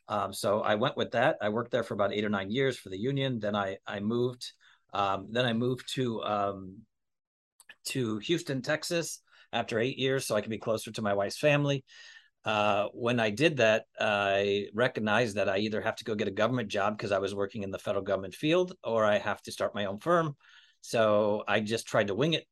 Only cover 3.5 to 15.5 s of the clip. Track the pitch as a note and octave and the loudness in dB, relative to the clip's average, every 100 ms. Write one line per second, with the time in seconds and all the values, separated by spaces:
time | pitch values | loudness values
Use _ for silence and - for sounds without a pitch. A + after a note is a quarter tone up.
3.5 | G#2 G2 G2 A2 G#2 G#2 A#2+ B2 B2 - | 0 -2 -4 -8 -6 -2 0 0 -4 -14
4.5 | - _ _ _ G2 G2 G2 G2+ A#2 B2+ | -16 _ _ _ -2 0 -2 -2 -2 0
5.5 | A2+ B2 B2+ - C#3 B2+ A2 G2+ G#2 G2+ | 0 0 -2 -6 -4 -2 -2 -2 0 -2
6.5 | G2 F#2+ G2+ - _ _ _ _ _ _ | -4 -10 -16 -20 _ _ _ _ _ _
7.5 | _ - - - C3+ A2+ G#2+ G#2 E3 - | _ -20 -14 -6 -2 -2 -2 0 -2 -2
8.5 | C3 C3 D3+ - E3+ D#3 - _ - _ | -4 -2 -4 -2 -4 -4 -8 _ -20 _
9.5 | A#2 A#2 A2+ B2+ - C3 C3+ - G#2+ G#2 | -4 -2 0 0 0 0 0 0 -2 -2
10.5 | G#2+ A#2 A2 A#2 G#2+ G#2 G2+ G2 - D3+ | -4 -2 -4 -4 -4 0 0 -2 0 2
11.5 | C#3+ C#3+ C#3 - - - - _ _ G#2+ | 4 2 -2 -6 -20 -20 -20 _ _ -2
12.5 | G#2+ G#2 G2+ G#2 - A#2 A#2 A2 G#2 E3 | 2 4 2 0 -2 0 2 0 2 2
13.5 | C#3 A2 A2 - - A2 G2+ G2 G2 G2+ | 6 4 4 0 -2 0 2 2 4 4
14.5 | G2+ G2+ G2+ B2 B2+ G#2+ G#2+ A#2+ G2+ G2 | 0 -2 0 0 0 2 2 2 0 0